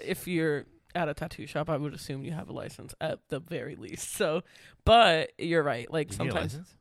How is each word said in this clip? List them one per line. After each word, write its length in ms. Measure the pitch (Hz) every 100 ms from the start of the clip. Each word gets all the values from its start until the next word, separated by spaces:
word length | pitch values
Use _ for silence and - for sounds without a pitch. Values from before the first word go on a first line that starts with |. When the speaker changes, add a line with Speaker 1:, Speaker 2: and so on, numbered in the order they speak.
Speaker 1:
n-, 40 | -
if 220 | 180 -
you're 380 | 170 160 147 - - _ 175
at 120 | 160
a 60 |
tattoo 320 | 143 - - -
shop, 220 | 147 165
I 80 | 147
would 160 | 147
assume 300 | 147 - 135 139
you 60 |
have 180 | 160 -
a 40 |
license 400 | - - - - -
at 180 | 160 - -
the 100 | 143
very 360 | 165 165 117 -
least. 360 | 110 - -
So, 320 | - 185 160 - - - - -
but 460 | 233 214 160 - -
you're 260 | 165 165
right. 260 | 143 120 120
Like, 200 | 160 151
Speaker 2:
You 60 | -
need 100 | 165
a 20 |
Speaker 1:
sometimes 220 | 170 165 139
Speaker 2:
license? 200 | 180 -